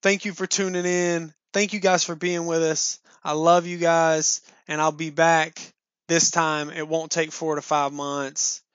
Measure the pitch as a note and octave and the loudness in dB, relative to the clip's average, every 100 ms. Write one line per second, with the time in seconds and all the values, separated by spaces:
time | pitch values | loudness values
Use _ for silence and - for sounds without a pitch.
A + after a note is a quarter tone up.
0 | G3 G3 G#3+ F3+ F#3 - G3 F3+ F3+ F3+ | 0 0 -4 -6 -4 -2 -2 -2 0 0
1 | F3 E3+ D#3+ _ _ G3 G#3 G#3+ F#3+ F3+ | 0 -2 -6 _ _ -2 -2 0 2 2
2 | - E3 F3+ F3 E3+ E3 D#3+ D#3+ - - | 0 -4 -4 -2 -2 0 0 0 -4 -8
3 | _ _ - D3+ E3 F3 F3 F3 E3+ E3 | _ _ -4 0 4 4 4 -2 2 4
4 | D#3+ D#3 D3+ - - _ - D#3 D#3 D3+ | 4 2 0 -4 -8 _ -8 0 0 0
5 | D#3+ D3 E3 E3 D#3+ - - _ _ _ | -6 2 4 4 2 -6 -20 _ _ _
6 | - E3 - F3 D#3+ D3+ D3+ E3 D#3 D#3+ | 0 2 2 2 0 -2 -4 -8 -4 -4
7 | D#3+ E3+ D#3 - D#3+ D3 - D3+ C#3+ C#3+ | -2 -2 -2 -4 -4 -4 0 0 0 -2
8 | C#3+ C#3+ C#3 B2+ - - _ | -4 -4 -6 -4 -6 -6 _